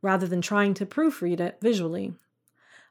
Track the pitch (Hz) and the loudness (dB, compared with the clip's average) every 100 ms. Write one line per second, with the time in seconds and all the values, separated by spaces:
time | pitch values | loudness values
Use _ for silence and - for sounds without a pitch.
0 | 196 190 185 175 170 208 202 190 202 - | 2 0 0 -2 0 2 2 0 -2 2
1 | 320 269 175 175 175 - 220 214 170 170 | 0 2 -2 0 -2 0 0 2 0 -4
2 | 196 175 _ _ _ _ _ - _ | -6 -10 _ _ _ _ _ -20 _